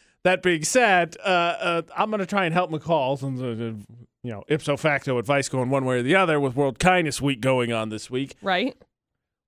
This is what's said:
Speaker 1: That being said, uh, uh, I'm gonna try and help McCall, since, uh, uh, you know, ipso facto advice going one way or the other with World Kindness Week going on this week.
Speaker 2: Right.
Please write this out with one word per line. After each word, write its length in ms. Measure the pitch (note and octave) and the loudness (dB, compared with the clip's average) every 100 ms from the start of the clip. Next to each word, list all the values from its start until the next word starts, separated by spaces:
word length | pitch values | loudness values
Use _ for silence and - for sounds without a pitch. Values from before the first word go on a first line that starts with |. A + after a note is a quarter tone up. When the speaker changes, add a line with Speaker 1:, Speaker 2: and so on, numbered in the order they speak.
| _ _ | _ _
Speaker 1:
That 200 | F3+ F#3 | 0 2
being 200 | F3+ E3 | 2 0
said, 520 | D#3 B3+ A#3 F3+ E3+ - | 2 2 4 4 2 -2
uh, 60 | G3 | 0
uh, 540 | F3+ E3+ - F3 E3+ E3 | 2 2 -2 -2 -2 -4
I'm 160 | F3 G#3+ | -4 -2
gonna 140 | G#3+ F#3 | -2 -2
try 200 | G3+ F3+ | -2 0
and 80 | |
help 160 | E3+ F3 | 0 0
McCall, 480 | D#3 D#3 D#3+ C3 C#3 | -2 -2 0 0 -2
since, 220 | C3+ B2+ | -4 -6
uh, 20 | B2+ | -6
uh, 500 | A2+ A#2 G#2+ - A#2+ A#2 _ | -6 -6 -8 -14 -20 -20 _
you 80 | B2 | -12
know, 100 | G#2 - | -8 -4
ipso 260 | D3+ - C#3+ | -2 -2 0
facto 400 | D#3+ C#3 - B2 | 0 0 0 -2
advice 320 | A2 C#3 - | 0 0 0
going 180 | C3 B2 | -2 0
one 160 | C3+ | 0
way 140 | B2+ B2 | 0 0
or 40 | |
the 120 | B2 | 2
other 260 | F#3+ F3+ D3+ | 4 4 2
with 160 | C3+ B2 | 0 0
World 220 | C#3 A2+ | -2 2
Kindness 420 | F3+ F3+ D#3+ - | 4 4 2 -2
Week 200 | C#3 B2+ | -2 0
going 300 | C3 B2+ A#2+ | 0 2 0
on 160 | A#2 A2 | -2 -4
this 180 | G#2+ - | -6 -6
week. 240 | B2+ C#3 - | -6 -6 -8
Speaker 2:
Right. 340 | G3 F3+ B3+ - _ _ _ _ _ _ | -2 -2 -2 -6 _ _ _ _ _ _